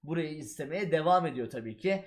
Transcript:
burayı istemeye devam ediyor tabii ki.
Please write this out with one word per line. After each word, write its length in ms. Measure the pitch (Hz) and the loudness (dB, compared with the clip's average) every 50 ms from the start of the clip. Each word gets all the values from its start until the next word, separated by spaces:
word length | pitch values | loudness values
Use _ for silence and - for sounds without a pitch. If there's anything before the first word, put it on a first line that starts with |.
burayı 320 | - 143 165 170 160 151 156 | -8 -4 -2 -2 -2 -2 -4
istemeye 580 | 156 143 - - - 147 135 160 196 208 165 | -8 -10 -10 -8 -8 -6 -4 -4 -4 0 2
devam 340 | 160 160 156 175 180 185 175 | 2 4 6 6 6 6 4
ediyor 240 | 156 127 127 120 113 | 2 -2 -4 -4 -6
tabii 260 | - 120 113 113 110 | -6 -8 -8 -8 -8
ki. 280 | - - 190 196 190 - | -4 0 0 0 0 -2